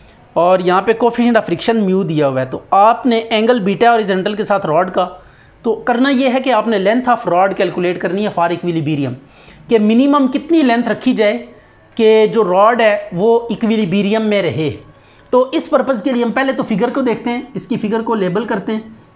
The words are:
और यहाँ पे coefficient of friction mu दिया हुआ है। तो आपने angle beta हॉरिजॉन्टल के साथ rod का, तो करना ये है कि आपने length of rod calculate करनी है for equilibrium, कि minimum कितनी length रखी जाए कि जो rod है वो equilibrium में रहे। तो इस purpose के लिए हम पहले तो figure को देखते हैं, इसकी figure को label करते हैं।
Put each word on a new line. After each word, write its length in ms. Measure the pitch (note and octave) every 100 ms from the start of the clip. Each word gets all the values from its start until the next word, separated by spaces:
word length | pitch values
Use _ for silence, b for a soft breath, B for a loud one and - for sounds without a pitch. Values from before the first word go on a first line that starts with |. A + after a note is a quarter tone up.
| B B - D#3+
और 260 | F3 F#3
यहाँ 200 | F3+ F#3
पे 120 | G3
coefficient 460 | A3+ A#3 A#3+ A#3+ A3+
of 100 | G#3+
friction 320 | E3 - A3+ F#3+
mu 180 | F#3+
दिया 240 | E3 D3+ C#3
हुआ 120 | C3
है। 60 | B2+
तो 140 | - -
आपने 460 | F#3+ A3 A#3 B3+ A3+ -
angle 280 | A3 A3+ B3
beta 320 | F#3 G3 A#3
हॉरिजॉन्टल 440 | A3+ G3+ F#3+ F#3+ G#3
के 80 |
साथ 220 | G#3 G3+ F#3+
rod 240 | D#3 F#3+
का, 160 | F#3+ F3+ B B B B B
तो 120 | A3+ - C4
करना 220 | A#3 C4+
ये 200 | B3+ C4+
है 100 | B3+
कि 120 | C4
आपने 320 | A3 A3 G3+ F#3+
length 320 | B3 B3+ A#3
of 100 | F3
rod 240 | F3 F#3+ F3+
calculate 400 | F3+ F3+ F3 F3
करनी 260 | F#3 F#3+
है 120 | G#3+ F3+
for 140 | E3+
equilibrium, 640 | E3+ F3 E3 D3+ D3 C3 B2 B B B B -
कि 100 | A3+
minimum 480 | G#3 A#3 C#4+ C#4+ C4
कितनी 340 | C4+ - E4
length 260 | B3+ A#3 A#3+
रखी 260 | - B3+
जाए 240 | G#3 G#3 A#3+ - B B B B -
कि 300 | A3 A3 G#3+
जो 140 | G#3+
rod 380 | F3+ F#3 A3 A#3+
है 280 | A3 G#3 -
वो 340 | F3 A3+ A#3 A#3
equilibrium 680 | F#3+ G#3+ A3 F#3+ G3 G3 A3
में 200 | G#3+ G3+
रहे। 280 | E3+ C3+ D3+ - - b b b -
तो 200 | B3+ B3+ D#4+
इस 120 | -
purpose 340 | D4 C4 A#3
के 100 | C#4
लिए 120 | A#3+
हम 80 | A#3+
पहले 220 | B3+ C4+
तो 100 | C4+
figure 260 | - G3 B3
को 120 | C#4
देखते 280 | B3 A3 A#3+
हैं, 180 | A#3+ - F#3
इसकी 220 | - A#3
figure 240 | G#3 A3+
को 140 | A#3 A3
label 300 | F3+ G3 G#3+
करते 260 | F#3+ G#3
हैं। 280 | A3 - B B